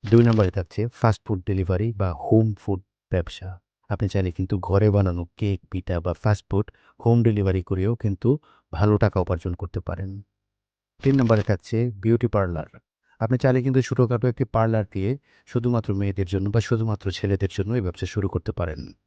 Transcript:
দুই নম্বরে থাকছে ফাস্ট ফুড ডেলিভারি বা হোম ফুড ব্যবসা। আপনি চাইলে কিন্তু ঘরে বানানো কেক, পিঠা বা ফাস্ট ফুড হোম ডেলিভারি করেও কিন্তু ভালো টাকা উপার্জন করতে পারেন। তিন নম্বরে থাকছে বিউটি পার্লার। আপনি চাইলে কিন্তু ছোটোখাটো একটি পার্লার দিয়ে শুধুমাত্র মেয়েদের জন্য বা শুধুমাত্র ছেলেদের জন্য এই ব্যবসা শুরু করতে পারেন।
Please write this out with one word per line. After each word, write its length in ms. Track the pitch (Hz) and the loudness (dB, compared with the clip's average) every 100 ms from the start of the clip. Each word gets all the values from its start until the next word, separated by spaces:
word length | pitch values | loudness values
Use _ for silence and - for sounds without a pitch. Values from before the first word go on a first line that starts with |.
দুই 180 | 98 117 | 4 6
নম্বরে 260 | 117 110 95 | 6 4 2
থাকছে 300 | 98 92 - 117 | 0 -6 -6 -6
ফাস্ট 320 | - 117 107 | 0 0 0
ফুড 160 | - 101 90 | -4 -6 -4
ডেলিভারি 420 | 95 90 90 113 | -4 0 -2 -2
বা 160 | 104 95 | -2 -4
হোম 340 | 85 - 113 113 | -4 2 4 4
ফুড 260 | 101 - 95 _ _ _ | -2 -6 -6 _ _ _
ব্যবসা। 380 | 92 85 - 95 90 _ _ _ | -4 -4 -10 -14 -16 _ _ _
আপনি 160 | 101 101 | -4 -2
চাইলে 220 | 101 92 | 0 -2
কিন্তু 220 | - 95 101 | -2 -4 -4
ঘরে 300 | - 98 107 | 0 2 4
বানানো 320 | 101 95 87 85 - | 4 2 0 -8 -4
কেক, 220 | 104 98 _ | -4 -4 _
পিঠা 260 | 92 - 87 | -10 -4 -4
বা 120 | 85 | -4
ফাস্ট 320 | 85 107 104 _ | -2 0 0 _
ফুড 160 | 101 107 _ _ _ | -2 -2 _ _ _
হোম 180 | 117 117 | 2 4
ডেলিভারি 400 | 113 104 98 92 | 4 2 0 0
করেও 300 | 90 92 98 | -2 -2 -2
কিন্তু 440 | 117 104 95 113 151 _ _ _ | -2 -4 -2 0 0 _ _ _
ভালো 220 | - 104 104 | 0 2 4
টাকা 220 | 107 98 | 2 0
উপার্জন 320 | 87 90 92 | -2 -4 -4
করতে 260 | 87 95 95 | -6 -6 -8
পারেন। 300 | 87 87 95 98 - _ _ _ _ _ _ _ | -8 -8 -10 -12 -18 _ _ _ _ _ _ _
তিন 120 | 135 135 | 0 2
নম্বরে 220 | 120 110 | 4 2
থাকছে 340 | - 98 - 113 120 | 2 -2 -2 -2 -2
বিউটি 380 | 101 113 120 113 | -2 0 2 2
পার্লার। 420 | 104 95 85 - - _ _ _ _ | 0 -2 -4 -8 -16 _ _ _ _
আপনি 160 | 113 123 | -2 2
চাইলে 240 | 135 127 | 2 2
কিন্তু 180 | 127 131 | 2 0
ছোটোখাটো 460 | 120 127 117 120 123 | 0 2 2 2 -2
একটি 160 | - | -2
পার্লার 400 | 120 113 113 113 101 | -2 0 2 2 -2
দিয়ে 180 | 98 98 139 _ _ _ | -4 -4 -4 _ _ _
শুধুমাত্র 420 | 123 120 120 110 | -2 0 0 0
মেয়েদের 320 | 101 101 95 92 | -2 -2 -2 -2
জন্য 200 | 95 98 | -2 0
বা 100 | 113 | 0
শুধুমাত্র 460 | - 117 113 104 - | 0 -2 0 -2 -4
ছেলেদের 400 | - 101 95 95 - | -4 -2 0 -2 -2
জন্য 140 | 98 | -2
এই 60 | 120 | -2
ব্যবসা 260 | 92 - 92 | -4 -6 -6
শুরু 220 | - 98 | -4 -2
করতে 240 | 92 - | -4 -6
পারেন। 280 | - 85 73 52 - | -6 -6 -6 -12 -18